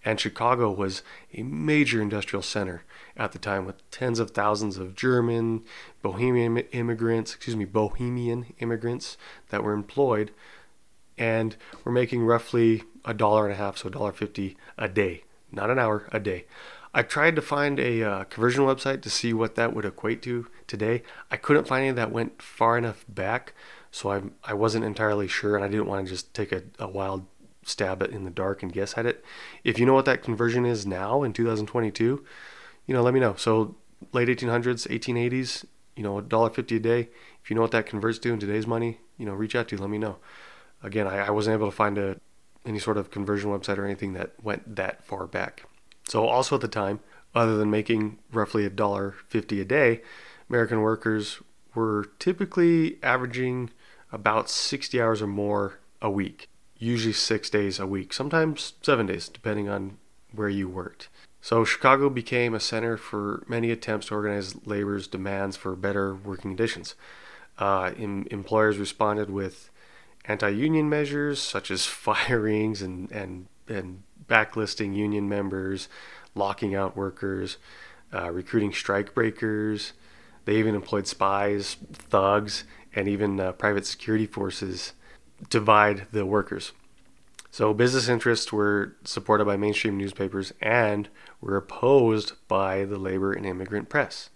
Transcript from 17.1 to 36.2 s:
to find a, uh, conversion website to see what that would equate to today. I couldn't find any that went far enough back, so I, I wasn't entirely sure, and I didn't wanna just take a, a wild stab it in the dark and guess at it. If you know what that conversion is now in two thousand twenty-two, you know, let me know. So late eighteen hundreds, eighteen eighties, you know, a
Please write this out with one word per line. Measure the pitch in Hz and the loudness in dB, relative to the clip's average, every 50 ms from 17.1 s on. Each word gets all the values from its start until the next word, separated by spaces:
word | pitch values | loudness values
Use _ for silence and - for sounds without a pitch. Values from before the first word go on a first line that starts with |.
| - 143 151 165 165 | 0 4 4 4 4
to | 151 | 2
find | 147 - 151 143 143 147 143 135 | -2 -2 -2 0 0 0 0 0
a, | 131 123 120 113 113 | 0 0 0 0 0
uh, | 107 98 95 95 | 0 -2 -4 -6
conversion | - - 107 110 123 123 135 139 | -10 -4 0 2 2 4 4 4
website | 135 135 135 - 139 135 135 - | 4 4 2 0 -4 -4 -4 -4
to | 107 | -4
see | - - - 117 113 | -4 -2 0 0 0
what | 110 113 113 - | 0 0 0 0
that | - 117 113 110 | 0 0 0 0
would | 110 104 | -2 -4
equate | 101 - - - 110 117 113 - | -6 -6 -4 -4 -4 -4 -4 -4
to | 127 123 120 117 - - - - - | -6 -6 -6 -6 -10 -16 -20 -14 -12
today. | - 101 107 107 117 120 - - - - - _ | -6 -4 0 0 0 -2 -4 -10 -20 -20 -8 _
I | - - | -6 -6
couldn't | - - 147 147 156 - | 2 4 4 4 4 2
find | 135 131 135 | 0 0 0
any | 135 131 | 0 0
that | 120 113 113 | 0 -2 -2
went | 113 117 113 117 - - | -2 -2 -4 -4 -6 -12
far | - - - - 120 117 117 120 | -20 -20 -2 2 2 4 4 2
enough | 117 117 104 - - - | 0 -2 -6 -8 -14 -14
back, | 101 92 92 98 113 127 - - - - - - - - - - | -8 -6 -4 -2 -2 -4 -6 -10 -20 -20 -20 -20 -20 -20 -20 -16
so | - - - 98 | -14 -6 -4 -2
I, | 101 101 98 98 - - - | -2 -2 -4 -6 -12 -12 -8
I | - 107 | -6 0
wasn't | 101 110 113 107 113 110 | 2 2 2 2 0 -2
entirely | 110 104 101 110 107 104 104 101 92 | -2 -2 0 0 2 2 0 -2 -2
sure, | - - - 104 104 | -4 -2 0 0 0
and | 101 98 | 2 0
I | 101 | 0
didn't | 101 107 107 | 0 -2 -2
wanna | 98 98 98 95 92 | 0 -2 -4 -4 -4
just | 92 90 - - - | -8 -10 -10 -12 -6
take | - 107 - | -6 -4 -4
a, | - 92 90 - - - | -4 -6 -6 -10 -12 -10
a | 110 98 | -10 -8
wild | 92 98 98 95 98 95 92 - - - - - - - - | -4 -4 -4 -4 -4 -6 -8 -12 -20 -20 -20 -20 -20 -16 -10
stab | - - - 104 92 95 92 | -10 -4 -2 -2 -2 0 -2
it | 95 - | -2 -4
in | - 104 98 | -4 -6 -8
the | 92 | -8
dark | 85 - 92 98 98 - - | -4 -4 -2 -2 -2 -4 -6
and | 92 82 | -6 -4
guess | 90 98 101 - - | -4 -4 -4 -4 -2
at | 113 | -2
it. | 120 120 - - - - - - - - - - | -2 -2 -4 -10 -20 -18 -18 -18 -18 -18 -4 -2
If | 117 107 104 | -2 2 4
you | 120 | 6
know | 123 135 | 6 6
what | - 139 | 6 6
that | 143 127 - - | 4 2 2 0
conversion | - 113 104 120 117 117 123 123 | -4 -2 0 0 2 2 2 2
is | 120 120 107 101 | 2 0 0 -2
now | 98 92 90 95 101 120 143 143 | -4 -4 -4 -2 0 0 0 0
in | 123 101 | 0 0
two | - 117 117 | 0 0 0
thousand | 113 107 107 104 | 0 -2 -4 -2
twenty-two, | - 123 113 107 98 - 113 117 135 139 - - - - - - - - - - - - - | -2 -2 -2 0 0 2 2 2 2 0 -6 -14 -20 -20 -20 -20 -20 -20 -20 -20 -20 -18 -6
you | - 131 | -2 2
know, | 127 120 | 4 4
let | 123 127 | 4 6
me | 135 | 6
know. | 127 113 95 | 4 4 2
So | - - 117 110 110 110 104 - - - - - _ - - - | 0 2 4 4 4 4 0 -4 -16 -20 -20 -20 _ -20 -4 0
late | 127 120 120 | 2 2 2
eighteen | 127 120 127 120 | 2 0 0 0
hundreds, | 117 120 120 123 123 117 - - | 0 2 2 0 -2 -2 -4 -4
eighteen | - 117 - - 120 120 | -6 -4 -4 -2 -2 0
eighties, | 120 120 123 127 131 120 - - - - - - - - - | 0 0 0 -2 -2 -4 -6 -10 -10 -16 -20 -20 -20 -20 -12
you | - 107 | -6 -4
know, | 104 101 | -4 -4
a | 101 | -4